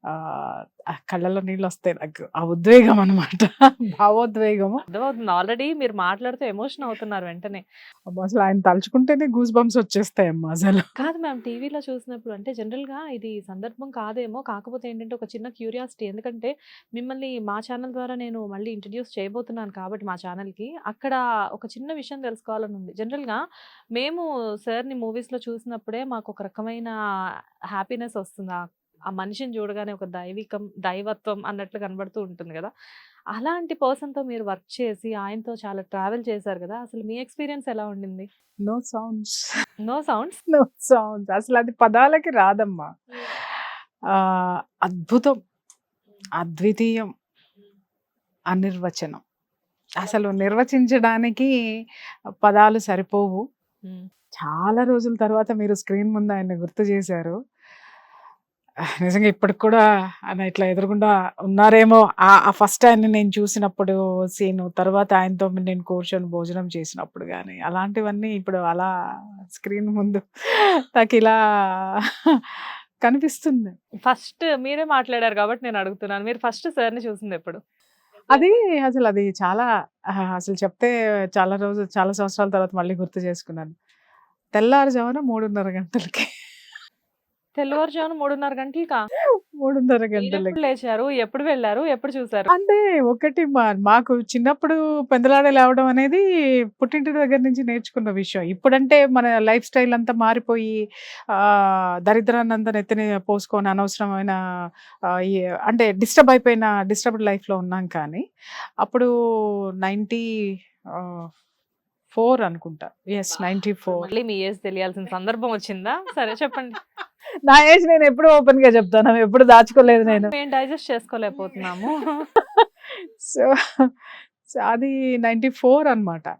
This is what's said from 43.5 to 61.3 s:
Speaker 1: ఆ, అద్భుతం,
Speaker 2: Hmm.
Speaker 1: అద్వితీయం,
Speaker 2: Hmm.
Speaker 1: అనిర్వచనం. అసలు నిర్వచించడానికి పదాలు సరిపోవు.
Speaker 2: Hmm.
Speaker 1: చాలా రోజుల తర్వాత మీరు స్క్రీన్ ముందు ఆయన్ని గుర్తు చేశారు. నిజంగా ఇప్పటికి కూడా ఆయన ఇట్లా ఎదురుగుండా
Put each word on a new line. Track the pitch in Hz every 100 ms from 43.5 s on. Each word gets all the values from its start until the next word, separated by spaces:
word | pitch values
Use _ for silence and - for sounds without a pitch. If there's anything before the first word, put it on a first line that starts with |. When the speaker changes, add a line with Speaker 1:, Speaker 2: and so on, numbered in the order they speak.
| - - - - _ -
Speaker 1:
ఆ, | 196 190 185 180 180 - _
అద్భుతం, | 185 180 160 240 277
Speaker 2:
Hmm. | 254 _ _ _ _ _ _ _ _ -
Speaker 1:
అద్వితీయం, | 165 170 160 196 214 226 226 214
Speaker 2:
Hmm. | - _ _ _ 202 202 _ _ _ _ _ _ _ 160
Speaker 1:
అనిర్వచనం. | 185 196 180 175 - 156 - _ _ _ _ _ _ _ -
అసలు | 185 220 202
నిర్వచించడానికి | 196 196 214 254 269 247 254 226 226 233 214 262 254 226 220 226 - - - 208
పదాలు | 196 208 202 214 220
సరిపోవు. | 202 185 190 202 202 185 254 _ _ _ 190
Speaker 2:
Hmm. | 185 185 _ _ -
Speaker 1:
చాలా | 156 160 185 226
రోజుల | 247 247 233 233
తర్వాత | 214 220 214
మీరు | 220 208
స్క్రీన్ | 202 - 196 208
ముందు | 214 208
ఆయన్ని | 196 185 175
గుర్తు | 170 -
చేశారు. | 208 196 185 175 165 185 269 _ _ - - - _ _ - _ _ _ _ - 156 -
నిజంగా | 180 190 214
ఇప్పటికి | - 202 196
కూడా | 220 226 214 208 185 -
ఆయన | - 190
ఇట్లా | 190 185 190
ఎదురుగుండా | 185 196 208 214 202 180